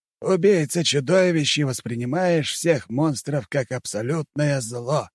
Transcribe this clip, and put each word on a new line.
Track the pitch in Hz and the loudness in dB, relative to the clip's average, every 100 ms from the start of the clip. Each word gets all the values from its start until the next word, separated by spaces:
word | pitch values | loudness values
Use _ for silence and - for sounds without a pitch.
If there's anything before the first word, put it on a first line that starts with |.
| _ - | _ -6
убийца-чудовище, | - 185 196 185 147 175 156 143 127 190 185 165 143 - | 0 4 4 4 2 0 0 0 2 4 4 2 0 0
воспринимаешь | 139 120 113 120 123 160 180 170 139 | 0 -2 -6 -6 -2 0 2 2 0
всех | - 170 147 - | -2 0 0 0
монстров | 120 160 123 - 143 101 | 0 0 -2 -4 -6 -4
как | 143 123 | -4 -4
абсолютное | 127 - 104 120 160 147 143 147 139 | -6 -6 -6 -4 -4 -4 -2 0 0
зло. | 110 120 120 147 101 | -4 -8 -2 -2 -2